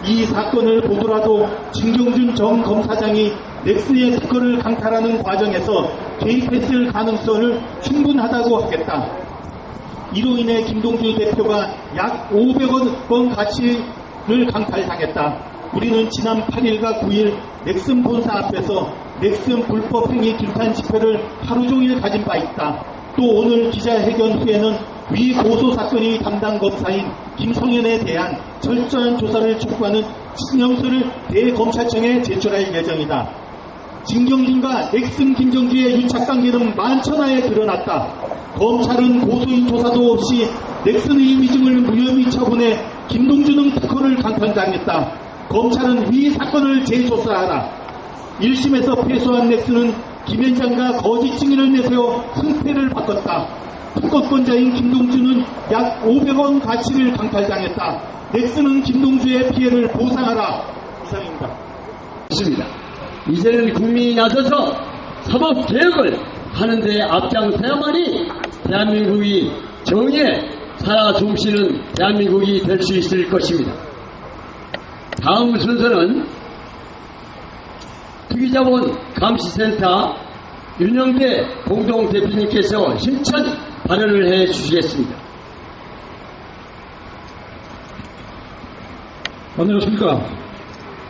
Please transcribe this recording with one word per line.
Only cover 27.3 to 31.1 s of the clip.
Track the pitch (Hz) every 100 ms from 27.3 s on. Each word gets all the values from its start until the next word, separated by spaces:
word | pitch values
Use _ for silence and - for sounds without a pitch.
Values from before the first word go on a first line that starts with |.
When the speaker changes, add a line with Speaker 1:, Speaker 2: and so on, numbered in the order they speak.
| -
Speaker 1:
김성현에 | 220 240 247 240 226 226
대한 | - - 233 - - -
철저한 | - 240 247 262 240 240
조사를 | 214 220 220 220
촉구하는 | 240 - 202 214 214 - - -
신경서를 | - 269 247 247 254 262 233